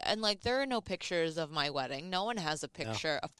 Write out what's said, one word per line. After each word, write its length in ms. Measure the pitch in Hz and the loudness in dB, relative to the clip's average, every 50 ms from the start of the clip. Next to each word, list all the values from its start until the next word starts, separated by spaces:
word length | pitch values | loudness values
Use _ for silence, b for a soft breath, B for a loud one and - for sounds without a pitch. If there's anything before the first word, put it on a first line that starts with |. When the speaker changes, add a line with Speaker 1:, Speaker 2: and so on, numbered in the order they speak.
| - | 0
Speaker 1:
and, 200 | - - 214 220 | 0 0 2 2
like, 180 | 208 208 196 | 2 0 2
there 200 | - 233 247 262 277 | 2 2 2 2 2
are 40 | |
no 140 | 269 254 226 | 2 0 0
pictures 560 | - - 190 175 - - 185 170 165 165 156 | 0 -2 -4 -4 -2 0 2 2 2 2 0
of 140 | 165 160 143 | -2 -4 -2
my 180 | 156 156 143 147 | 0 2 2 2
wedding. 400 | 143 143 131 123 135 135 156 185 | 2 0 -2 -2 -4 -6 -4 -2
No 160 | 185 185 196 | -2 0 0
one 140 | 226 240 214 | 0 -2 0
has 260 | 170 156 156 147 - | 0 0 0 0 -4
a 20 | |
Speaker 2:
No. 60 | 143 - | -8 -6
Speaker 1:
picture, 480 | - 156 113 110 104 - 160 151 - - | -6 -4 -2 -2 0 0 0 0 0 -2
a 60 | - - | -6 -4